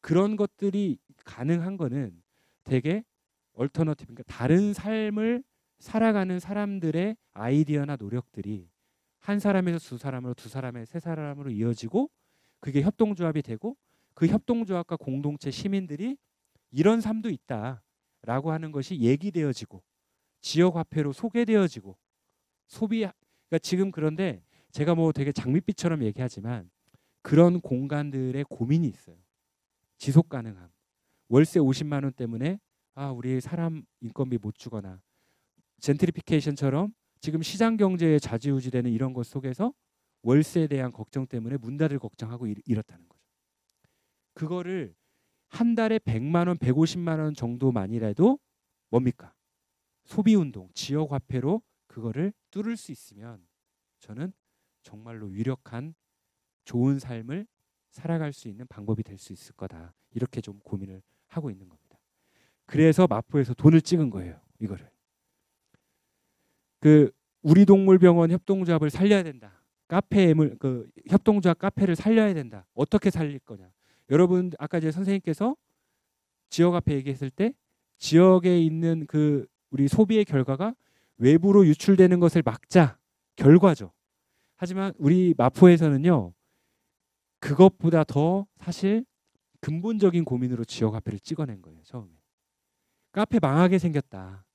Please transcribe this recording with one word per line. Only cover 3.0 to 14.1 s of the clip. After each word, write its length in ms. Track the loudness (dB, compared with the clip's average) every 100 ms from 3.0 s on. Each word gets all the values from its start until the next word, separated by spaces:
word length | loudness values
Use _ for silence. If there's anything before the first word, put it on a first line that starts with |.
| -8 _ _ _ _
얼터너티브, 600 | -8 -8 -4 -4 -4 -12
그러니까 100 | -20
다른 500 | -20 -8 0 0 0
삶을 720 | -6 -8 -6 -6 -4 -4 -4 -8 _ _ _
살아가는 600 | -8 -2 0 0 -2 -6
사람들의 760 | -8 -8 -6 -6 -4 -4 -4 -8 _
아이디어나 640 | -10 -2 0 0 -2 -4 -8
노력들이 720 | -8 -8 -8 -14 -10 -12 -14 _ _ _ _ _
한 200 | -6 -2
사람에서 400 | 0 0 -2 -4
두 180 | -8 -12
사람으로, 360 | -10 -10 -10
두 160 | -12 -12
사람에서 420 | -12 -12 -12 -14
세 80 | -14
사람으로 520 | -10 -10 -10 -12 -10
이어지고 580 | -4 -4 -4 -4 -4 -4 _ _ _ _ _
그게 220 | -4 -2
협동조합이 600 | -2 0 -2 -2 -4 -4
되고 360 | -8 -10 -10 -14 _ _ _